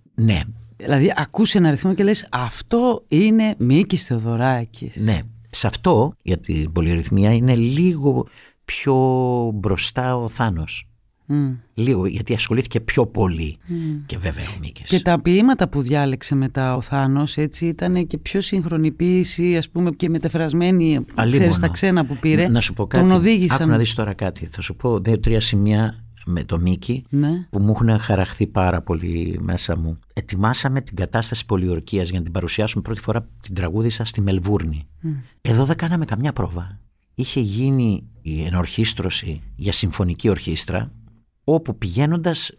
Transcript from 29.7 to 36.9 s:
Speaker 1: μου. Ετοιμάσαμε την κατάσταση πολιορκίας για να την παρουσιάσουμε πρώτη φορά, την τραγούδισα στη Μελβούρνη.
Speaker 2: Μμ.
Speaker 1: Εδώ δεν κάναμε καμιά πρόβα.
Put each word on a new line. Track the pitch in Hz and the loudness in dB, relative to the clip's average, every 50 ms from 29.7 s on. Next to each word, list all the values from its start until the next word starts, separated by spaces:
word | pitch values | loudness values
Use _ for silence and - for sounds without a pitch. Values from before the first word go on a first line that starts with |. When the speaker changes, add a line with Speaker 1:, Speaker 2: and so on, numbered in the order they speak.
| 85 80 | -4 -2
Speaker 1:
μου. | 82 80 80 80 - _ _ | -4 -4 -6 -8 -12 _ _
Ετοιμάσαμε | - 107 - - 92 98 110 127 - - 139 131 135 | -10 -8 -6 -2 0 0 0 0 0 -2 -2 -2 -4
την | 127 - 95 | -4 -6 -6
κατάσταση | 92 95 85 - 113 113 - - - - | -6 -4 -2 -2 -2 -2 -2 -6 -8 -4
πολιορκίας | - 107 92 90 90 87 82 78 - - 98 90 87 | -2 -2 0 0 0 -2 -4 -4 -4 -4 -2 -2 -2
για | 92 92 | -4 -4
να | 82 | -6
την | 82 82 | -4 -4
παρουσιάσουμε | 95 90 82 - - 104 107 - 110 | -4 -4 -4 -2 -2 -2 -2 -2 -4
πρώτη | 92 - 113 101 | -4 -6 -8 -6
φορά, | - - 107 117 117 - - - | -4 -4 -4 -4 -4 -6 -12 -20
την | - 107 95 | -14 -10 -6
τραγούδισα | 90 90 82 85 107 113 120 113 - 113 | -4 -4 -2 0 0 0 0 -2 -2 -4
στη | 110 - - | -4 -2 -2
Μελβούρνη. | 98 98 95 95 87 98 104 98 - 80 78 76 73 - - - | 0 0 0 0 0 0 0 0 0 -2 -6 -6 -8 -12 -16 -10
Speaker 2:
Μμ. | - 160 151 139 123 - _ _ | -8 -6 -6 -6 -10 -14 _ _
Speaker 1:
Εδώ | - 117 117 113 135 | -2 0 2 2 2
δεν | 135 165 - | 2 0 0
κάναμε | 170 160 175 170 156 | 0 0 0 0 -2
καμιά | - 113 98 131 147 127 | -2 -2 -2 -2 -2 -2
πρόβα. | - 101 82 87 87 87 95 101 101 - _ | -2 -4 -4 -4 -8 -8 -10 -12 -16 -20 _